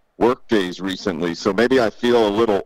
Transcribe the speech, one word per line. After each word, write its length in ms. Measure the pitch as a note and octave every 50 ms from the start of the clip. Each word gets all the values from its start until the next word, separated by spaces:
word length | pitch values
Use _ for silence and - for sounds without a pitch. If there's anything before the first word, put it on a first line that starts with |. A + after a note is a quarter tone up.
| _ _ _
work 300 | - G2+ A#2+ C3 - -
days 340 | - A#2 G#2 F#2 F2+ E2+ E2+
recently. 520 | F2+ F#2+ F#2+ - - G#2 E2+ D2+ F2 E2+ E2+
So 200 | - - G#2+ F#2+
maybe 260 | G2+ A#2 B2 C3 C3
I 100 | A2+ G#2
feel 380 | - - B2 A#2+ A#2+ A#2 A2+
a 20 | G#2
little 320 | G2+ A2 A#2 A2 G2+ F#2+ -